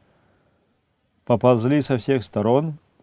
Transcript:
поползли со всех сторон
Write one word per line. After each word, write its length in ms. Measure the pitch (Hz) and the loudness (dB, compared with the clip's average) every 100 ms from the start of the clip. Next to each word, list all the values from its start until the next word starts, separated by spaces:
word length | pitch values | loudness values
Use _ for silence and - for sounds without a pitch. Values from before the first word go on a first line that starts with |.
| _ _ _ _ _ _ _ _ _ _ _ _ - | _ _ _ _ _ _ _ _ _ _ _ _ -4
поползли 560 | 117 123 120 123 147 | 0 2 2 2 0
со 160 | 131 123 | 0 -4
всех 260 | - 135 | 0 -2
сторон 540 | - 107 104 131 160 151 _ _ | -2 -4 0 0 0 -10 _ _